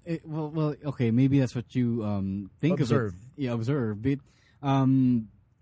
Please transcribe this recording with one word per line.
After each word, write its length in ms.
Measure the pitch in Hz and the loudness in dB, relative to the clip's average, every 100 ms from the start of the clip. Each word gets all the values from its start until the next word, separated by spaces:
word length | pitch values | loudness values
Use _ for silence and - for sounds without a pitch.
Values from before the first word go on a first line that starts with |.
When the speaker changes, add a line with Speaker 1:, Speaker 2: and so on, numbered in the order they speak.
| - | -8
Speaker 1:
it, 200 | 165 160 | -8 -6
well, 240 | 156 151 | -8 -6
well, 260 | 160 151 143 147 | -2 -2 -2 -6
okay, 260 | - 117 | -2 2
maybe 260 | 117 135 139 | 4 4 4
that's 160 | 127 | 0
what 220 | 123 - 127 | -4 -6 -2
you, 260 | 120 117 104 | -2 0 -2
um, 440 | 101 98 98 98 - | -2 -4 -6 -8 -4
think 180 | 143 180 | 0 0
Speaker 2:
Observe. 340 | 127 139 110 | 2 2 0
Speaker 1:
of 60 | 90 117 - | -6 -16 -8
it. 60 | |
Yeah, 80 | 131 | -4
observe. 480 | 120 113 147 113 104 | -2 -2 0 -2 -2
But, 180 | 123 139 - _ _ - | -2 -2 -6 _ _ -8
um, 640 | 139 135 131 135 127 120 110 - _ _ | -2 2 4 4 4 2 -2 -14 _ _